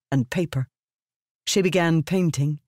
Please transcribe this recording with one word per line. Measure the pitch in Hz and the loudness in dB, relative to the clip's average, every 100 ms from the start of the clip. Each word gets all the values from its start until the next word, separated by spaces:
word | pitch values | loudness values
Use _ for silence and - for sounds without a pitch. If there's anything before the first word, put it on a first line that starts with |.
| _ | _
and | 135 120 | -2 -2
paper. | 180 170 135 127 _ _ _ _ _ _ _ - | -4 -4 -4 -8 _ _ _ _ _ _ _ -4
She | 208 | 0
began | 185 180 170 165 | 2 2 2 2
painting | - 190 175 139 143 151 | 0 0 0 0 -2 -4